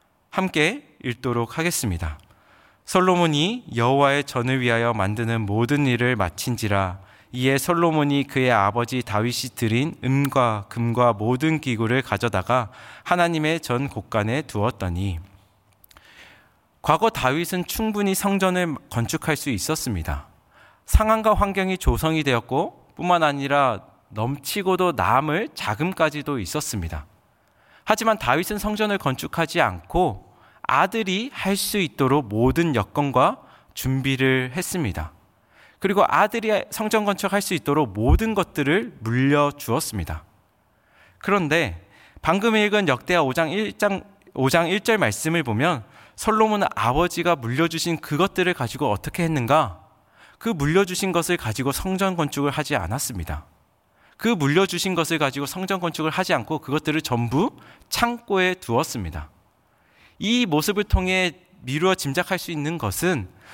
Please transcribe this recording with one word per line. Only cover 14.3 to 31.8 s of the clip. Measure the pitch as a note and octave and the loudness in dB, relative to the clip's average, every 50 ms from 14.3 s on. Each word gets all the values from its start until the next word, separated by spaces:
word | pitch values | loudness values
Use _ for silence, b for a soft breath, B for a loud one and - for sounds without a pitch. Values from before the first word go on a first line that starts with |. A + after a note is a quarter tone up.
| A#2+ D3 D#3 | -2 -2 -4
두었더니." | - - G#2+ G2+ A#2+ - - G2 F2+ E2+ F2 G2 G2+ F2 E2 - - - _ _ _ _ _ _ _ _ _ _ _ B B B B B B B B B B B B B B B B _ _ | -4 -2 -2 -2 -2 -2 -4 -4 -4 -4 -2 -2 -4 -4 -6 -10 -14 -20 _ _ _ _ _ _ _ _ _ _ _ B B B B B B B B B B B B B B B B _ _
과거 | - - D3+ D#3+ A3 A3+ | 0 2 2 4 2 0
다윗은 | - - B2+ B2+ C3 D#3+ F3 - F#3 F3+ F3 | 0 0 0 0 0 0 -2 -2 -4 -4 -4
충분히 | - - - A3 A3 G#3 G#3 G3+ G3 F#3+ | -4 -4 -2 -2 -2 0 0 0 0 0
성전을 | - - G3+ G3 F#3+ F#3+ F#3 F3+ F3+ F3+ E3 C#3+ A#2 - - | 0 0 0 0 2 2 2 2 0 -2 -2 -4 -8 -10 -6
건축할 | - A#2+ A#2 A2 - D#3 - - D3+ | -4 -4 -2 -2 -4 -4 -2 -2 -2
수 | - - D3 | -2 -2 -4
있었습니다. | A#2+ F2+ - - D#3 D#3 - C3 G#2 E2+ D#2 - C#2+ C#2 - - _ _ _ b b b b b b b b | -4 -2 -2 -4 -4 -4 -4 -4 -4 -4 -4 -4 -6 -6 -8 -12 _ _ _ b b b b b b b b
상황과 | - - - G#3+ A3 A3 A3 G#3+ A3 G#3+ | 0 2 4 4 4 2 4 4 2 2
환경이 | - G3+ G3 F#3+ G3+ F#3+ F#3+ F#3 | 4 2 0 0 0 0 0 -2
조성이 | F3+ - - A#2+ A2+ E3 D#3+ D#3+ D#3 D3 | 0 0 0 0 2 0 0 0 0 2
되었고 | C#3 B2+ A#2 - - B2+ C#3+ F#3 - - - _ _ _ | 2 0 0 0 -2 -2 -2 -2 -2 -6 -14 _ _ _
뿐만 | - - F3+ F3+ E3+ D#3+ | -4 0 2 4 4 4
아니라 | D3 C#3+ C#3+ C#3 C3 C#3+ C#3+ C#3 B2+ A2 F2+ - - _ _ _ _ | 2 2 -2 -2 0 2 2 2 2 0 -2 -8 -16 _ _ _ _
넘치고도 | - G#2+ A2 B2 C#3+ C#3+ - - - G#3 F#3 F#3+ F#3 F3+ F#3 F3+ D3+ | -6 -4 -2 -2 -2 -4 -6 -6 -6 -2 0 0 2 2 2 0 2
남을 | A2 F2 F#2+ A2+ C3 D3+ D3+ D3 F3+ A#3 D4+ - | 2 2 4 4 2 2 2 -2 -2 -4 -6 -8
자금까지도 | - - G#2+ G#2+ G#2 D3+ F#3 F#3 - D#3+ D3+ C#3+ D3+ C#3 D3 C#3+ B2 | -8 -6 -6 -2 -2 -2 -2 0 0 0 0 0 -4 -6 -4 -4 -4
있었습니다. | F#2+ - - D3+ - - - G2+ E2+ D#2+ D#2+ D2+ D2 - _ _ _ _ _ _ b b b b b b b b b | -4 -4 -6 -6 -6 -6 -6 -6 -6 -6 -8 -10 -12 -14 _ _ _ _ _ _ b b b b b b b b b
하지만 | - A3 - A3+ A3+ G#3+ | -2 -2 0 2 0 0
다윗은 | G#3 - - B2+ D#3 F3+ - G#3 | 0 0 0 0 0 0 -2 -6
성전을 | G3+ - G#3+ G#3+ G#3 G#3+ G#3+ G3+ | -6 -4 -4 -2 -2 -2 -2 -2
건축하지 | F#3+ - C#3+ B2+ - - - - - E3 - - F3 | -2 -2 -4 -4 -4 -6 -6 -4 -4 -4 0 0 0
않고 | C#3+ A2 F2+ F2 - - - E3+ F3+ D3 F#2+ - - b b b b b b b - | 0 0 0 -4 -8 -2 0 2 2 2 0 -4 -12 b b b b b b b -2
아들이 | - B2+ C#3 E3+ F#3+ G#3+ A3+ A3 F#3+ F#3 G3 A#3 C#4 - | 0 2 2 2 2 0 -2 -2 0 -2 -2 -4 -6 -8
할 | - - F#3+ G3+ | -6 -2 -2 -2
수 | F#3+ - - - | -2 -2 -2 0
있도록 | G#3 | 0